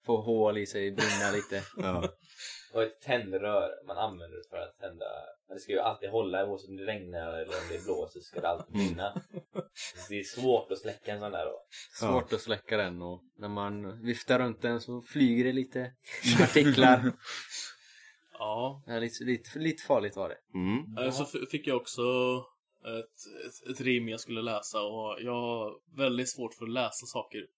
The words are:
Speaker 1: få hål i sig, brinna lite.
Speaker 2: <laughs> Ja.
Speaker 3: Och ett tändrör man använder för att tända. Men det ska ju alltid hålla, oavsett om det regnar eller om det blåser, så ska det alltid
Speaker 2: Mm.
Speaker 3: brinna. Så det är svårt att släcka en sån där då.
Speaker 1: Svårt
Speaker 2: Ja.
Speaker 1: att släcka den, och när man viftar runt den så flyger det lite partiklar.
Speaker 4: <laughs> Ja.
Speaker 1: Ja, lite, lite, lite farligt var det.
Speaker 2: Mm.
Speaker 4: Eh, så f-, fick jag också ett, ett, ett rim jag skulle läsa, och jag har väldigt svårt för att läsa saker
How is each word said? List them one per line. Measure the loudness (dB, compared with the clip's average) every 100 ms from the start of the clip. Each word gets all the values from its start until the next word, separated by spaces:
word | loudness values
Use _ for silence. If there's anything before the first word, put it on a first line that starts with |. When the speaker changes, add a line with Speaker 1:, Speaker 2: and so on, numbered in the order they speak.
| 2
Speaker 1:
få | 2
hål | 4 4 4 4
i | -2
sig, | -2 -2
brinna | 0 0 2 2
lite. | 0 -2 -6 -6
Speaker 2:
<laughs> | -4
Ja. | -2 0 -2 -6 _ -16 -14 -14 -4
Speaker 3:
Och | 0
ett | 0 -2
tändrör | -2 -2 0 -2 2 2 0 -6 -10
man | -4
använder | -4 -4 -14 -16 -12
för | -10
att | -10 _
tända. | -14 -10 -10 -10 -14 -20 _
Men | -16
det |
ska | -2
ju | 0
alltid | 0 -2 -2
hålla, | -2 0 0 0
oavsett | -2 -8
om | -8
det | -6
regnar | -6 -6 -6 -6
eller | -6 -4
om | -6 -6
det | -8
blåser, | -2 -2 -2 -10
så |
ska | -10 -2
det | 0
alltid | 0 -2
Speaker 2:
Mm. | 0 0
Speaker 3:
brinna. | 0 -4 -6 -10 -14 -8 -10 -10
Så | -12 -12 -12 -8
det | -6
är |
svårt | -6 0 4 4 2
att | -6
släcka | -6 -8 -8
en | -6
sån | -4
där | -4
då. | -4 -6 -14 -18 -16 -4
Speaker 1:
Svårt | 2 2 0
Speaker 2:
Ja. | -4
Speaker 1:
att |
släcka | -2 -6 0 0
den, | 0 -4
och | -8 -10 _ -12
när | -8
man | -4 -4 -6 -8 -6
viftar | -4 -4 2 4
runt | 4 0
den | -2 -2
så | -4 -10
flyger | -6 6 6 8
det | 4
lite | 2 -2 -4 -6 _ -14 -2 4 6
partiklar. | 8 8 8 10 10 10 6 -2
Speaker 4:
<laughs> | -10 -10 -10 -10 -10 -14 -20 -20 -20 _ _ -8
Ja. | -4 -2 -2 -6 -6
Speaker 1:
Ja, | -2
lite, | -2 -2
lite, | 0 0 0 -2
lite | 0 0
farligt | 4 4 4 -4
var | -6
det. | -6 _ -2
Speaker 2:
Mm. | 0 0 -2 -2
Speaker 4:
Eh, | -2
så | 0
f-, | -2 -4 -4
fick | -4 0
jag | -2
också | -2 -2 2 4 2 0 -4 _ _ _
ett, | -10 -8 -10 -16 -18 -14 -14
ett, | -12 -10
ett | -4
rim | 2 2 0
jag | -8
skulle | -6 -6
läsa, | -4 -4 -4 -4
och | -2 -4 -8 -6
jag | -4
har | -4 -2 -4 -6 -10 _ 0
väldigt | 0 2 -2
svårt | -4 -8
för | -8
att | -6
läsa | -2 -2 -4 -8
saker | -8 -8 -12 -14